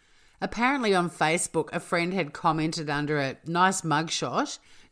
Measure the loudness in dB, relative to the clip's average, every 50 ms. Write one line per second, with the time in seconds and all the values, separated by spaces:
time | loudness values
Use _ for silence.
0 | _ _ _ _ _ _ _ _ -8 -6 -2 0 2 2 2 2 2 2 4 4
1 | 2 0 0 0 2 2 2 2 0 -2 -2 -2 -2 -2 -4 -8 -4 -2 0 0
2 | 0 0 0 -2 -2 -4 -6 0 0 2 2 2 0 0 -2 -4 -4 -2 -2 -2
3 | 0 0 0 0 0 -2 -4 -8 -8 -4 2 4 4 4 2 0 0 0 0 0
4 | 0 -2 -4 -4 -4 -2 -2 -2 -2 -2 -6 -12 -16 -20 -20 -20 -20 -12